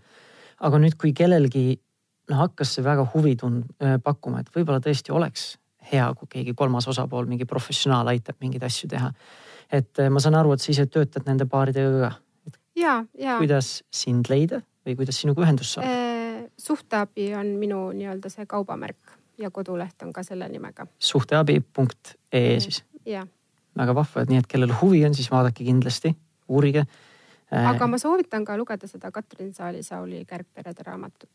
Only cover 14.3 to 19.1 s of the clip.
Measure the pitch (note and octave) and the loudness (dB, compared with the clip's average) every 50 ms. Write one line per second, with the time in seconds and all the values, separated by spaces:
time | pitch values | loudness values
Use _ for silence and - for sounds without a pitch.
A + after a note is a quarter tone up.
14.3 | C3 C#3 D3+ E3+ B3 C4+ - _ _ _ - C3 B2+ B2+ C3+ C3 C3+ - - D3+ | 2 2 2 2 0 -4 -8 _ _ _ -8 -8 -6 -4 -4 -4 -4 -2 0 0
15.3 | C#3+ D3+ F3 D#3+ D3 B2+ - - - - B3+ C4 B3 B3 B3 A#3+ A#3 A#3 A3+ A#3 | 2 4 4 4 4 2 0 -4 -8 -4 -4 -2 -2 -2 -2 -4 -4 -6 -6 -8
16.3 | A3+ A3 A#3+ A#3 _ - - - D#4 C#4+ - - - G#3+ G#3 G3+ - - G3+ G3+ | -8 -10 -12 -16 _ -12 -6 -4 -4 -4 -4 -4 -2 -2 -2 -2 -4 -6 -4 -4
17.3 | G#3 G3+ G3+ G#3 G3+ G3+ G#3 G#3 G3 F#3+ F#3+ F#3 F#3 G3 G3 G3 F#3+ F#3+ G3 F#3+ | -4 -4 -4 -4 -4 -2 -2 -2 -4 -4 -4 -6 -6 -8 -8 -8 -10 -10 -12 -14
18.3 | F#3 - G#3 G3+ - G#3 G3 G3 - - - - - _ _ - | -14 -14 -14 -8 -6 -6 -6 -6 -8 -10 -10 -12 -14 _ _ -20